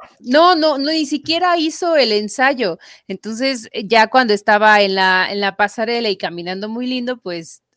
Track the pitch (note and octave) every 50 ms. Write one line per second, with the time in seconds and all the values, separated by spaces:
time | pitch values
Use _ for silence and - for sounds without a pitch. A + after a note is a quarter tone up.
0 | - - _ _ - A#3 B3 D4 E4 F4+ F#4 D#4+ D4+ D#4 D4 C4+ C#4 D4 D#4+ D#4+
1 | D#4 C4 D4+ D4 D4 - D#4+ E4+ F4+ F4+ E4+ F4 D#4 D#4+ D4+ - - F4 E4 D4+
2 | B3+ A3+ G#3 G#3 G#3+ G#3 - - B3+ C4+ C#4+ B3 A#3+ F#3+ E3 - - - - -
3 | _ _ G3 F#3+ - G#3 A3+ A3 C4 C4+ C4+ A#3+ A3 - - - A#3 F#3 A3 A3+
4 | G#3+ A3 - B3+ B3+ A3+ G#3 G3 - - G#3+ G#3 G#3+ G#3+ G#3+ G#3 G3+ G3 F#3+ F#3+
5 | F#3+ F#3 F#3 F#3 F#3 - G3+ G3+ G3+ G3 G3 - G#3 G#3 - - A3 A3 A#3+ A#3+
6 | A#3 A3 G3 F#3+ - F3 E3 E3+ E3+ F3 F#3 F#3+ G3+ G#3+ A3 A#3 B3+ B3+ B3+ B3+
7 | B3 A#3+ B3+ B3 _ F#3+ F3 E3+ E3 - - - _ _ _